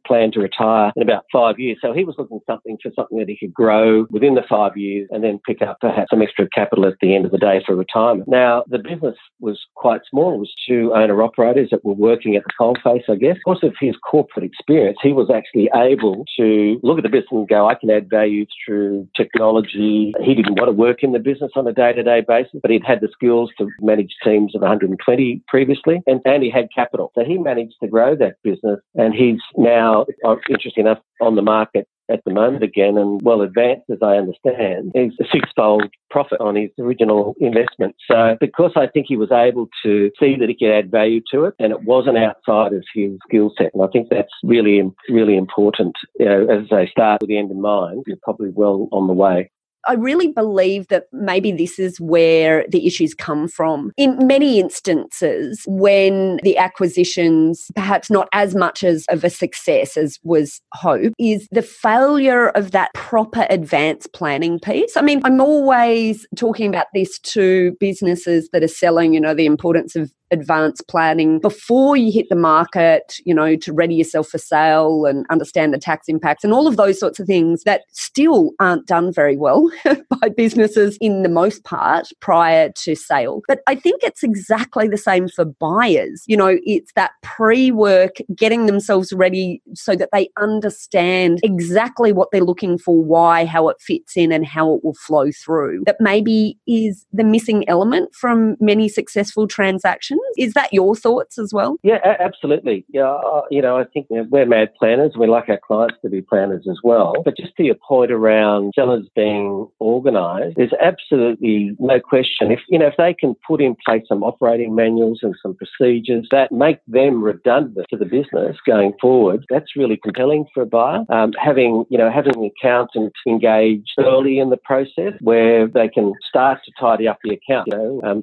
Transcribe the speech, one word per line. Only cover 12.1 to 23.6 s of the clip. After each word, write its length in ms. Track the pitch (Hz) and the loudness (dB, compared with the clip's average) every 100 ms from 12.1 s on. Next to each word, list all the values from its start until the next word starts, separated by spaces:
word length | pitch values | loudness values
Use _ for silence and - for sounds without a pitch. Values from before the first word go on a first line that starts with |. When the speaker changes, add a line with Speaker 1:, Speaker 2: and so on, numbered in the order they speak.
| 117 113 | 2 0
Speaker 1:
at 100 | 101 | -2
the 60 | - - | -2 -2
coalface, 520 | 117 123 123 120 - | 0 0 0 0 -2
I 60 | 104 | 0
guess. 200 | 139 185 | 0 0
Because 180 | - 180 | -2 0
of 120 | 147 - | -2 -2
his 160 | 131 - - | -4 -4 0
corporate 340 | 151 - - - | 0 0 -6 -10
experience, 520 | - - 156 101 101 | -8 0 2 2 2
he 100 | 143 | 0
was 180 | 135 98 | 2 2
actually 380 | 113 - 117 104 | 0 0 0 2
able 500 | 123 127 135 107 95 151 - | 2 2 2 0 -2 -8 0
to 420 | 110 107 104 117 | 2 2 2 0
look 160 | 123 160 | 0 0
at 40 | |
the 80 | 110 | 0
business 220 | 123 - | 0 0
and 160 | 113 101 | -4 2
go, 200 | 104 107 | 2 4
"I 60 | |
can 160 | 120 110 | 2 0
add 180 | 107 95 | 0 2
value 380 | 107 107 104 104 - | 0 0 -2 -6 -12
through 420 | - 104 101 98 95 | -6 -4 -2 -4 -8
technology." 1000 | - 117 110 110 110 104 101 107 107 104 - | -6 -4 0 2 0 -2 -2 0 0 0 -2
He 120 | 127 | 0
didn't 240 | 120 98 101 | 2 0 0
want 100 | 123 | 0
to 40 | |
work 300 | 104 117 120 | 2 0 0
in 100 | 139 | -2
the 60 | 120 | -2
business 340 | 123 135 139 135 | -2 -6 -6 -4
on 100 | 123 | -2
a 60 | |
day-to-day 500 | 113 123 120 117 117 110 | 0 0 0 0 0 2
basis, 320 | 117 123 151 | 0 0 -4
but 80 | - | 0
he'd 140 | 113 | 0
had 160 | - 113 | 0 -2
the 80 | 107 | -2
skills 420 | - 123 117 117 | -2 0 0 -2
to 100 | - | -6